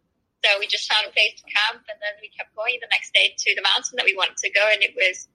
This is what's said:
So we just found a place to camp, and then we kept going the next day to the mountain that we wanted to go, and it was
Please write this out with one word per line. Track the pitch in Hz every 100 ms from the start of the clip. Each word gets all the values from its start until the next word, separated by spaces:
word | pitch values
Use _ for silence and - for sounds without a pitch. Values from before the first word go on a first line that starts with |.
| _ _ _ _
So | 214 202
we | 202
just | 208 -
found | 220 208
a |
place | 226 214 -
to | -
camp, | 208 214 233 -
and | 208
then | 208 208
we | 214
kept | - 196
going | - 226 240
the | 226
next | 190 -
day | 202 196 -
to | 214 202
the |
mountain | 196 - 262 247
that |
we | -
wanted | 190 175 -
to | 202
go, | 202 214
and | 208
it | 202
was | - 190 185 -